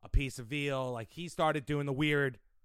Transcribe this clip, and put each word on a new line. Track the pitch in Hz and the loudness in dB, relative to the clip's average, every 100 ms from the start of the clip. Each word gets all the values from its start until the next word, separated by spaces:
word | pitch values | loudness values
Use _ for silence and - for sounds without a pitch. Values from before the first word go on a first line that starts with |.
a | - | 4
piece | - 135 120 | 4 4 -6
of | 117 | -6
veal." | 147 143 135 131 | -4 -2 -2 -4
Like, | 120 110 | -6 -8
he | - 175 | -10 -12
started | - 160 151 127 | 0 2 2 0
doing | 143 143 | -2 0
the | |
weird, | 135 151 147 139 123 _ _ | 0 2 2 0 -2 _ _